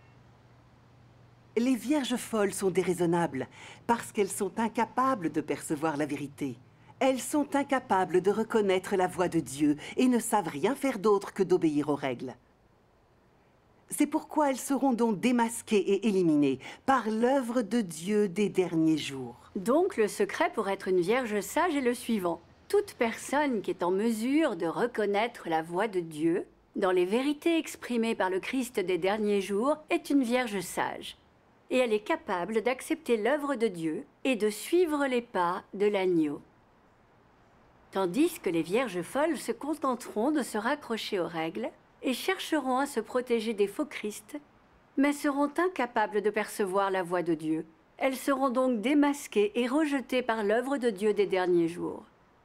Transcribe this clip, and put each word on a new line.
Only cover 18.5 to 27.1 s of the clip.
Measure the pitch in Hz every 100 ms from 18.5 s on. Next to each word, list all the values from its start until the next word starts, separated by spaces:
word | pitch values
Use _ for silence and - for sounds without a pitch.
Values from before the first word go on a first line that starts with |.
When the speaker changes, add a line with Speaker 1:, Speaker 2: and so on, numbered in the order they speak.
Speaker 1:
derniers | 190 170 165 160 151
jours. | 127 135 120 - - 208
Speaker 2:
Donc | 185 302 381 -
le | 202
secret | - 196 - 339
pour | 254 196
être | 190 196
une | 180
vierge | 170 254 233 208
sage | 180 302 349
est | 285
le | 240
suivant. | 240 - 214 175 165 - _ -
Toute | 403 403
personne | - 233 - - 285 285 214
qui | 180
est | 175
en | 175
mesure | 190 233 214 247 294 302 175
de |
reconnaître | 165 - 240 220 202 202 233 - 175
la | 160
voix | 165 175 220
de | 185
Dieu | 165 151 165 190 - _ _
dans | 220 190
les | 185
vérités | 180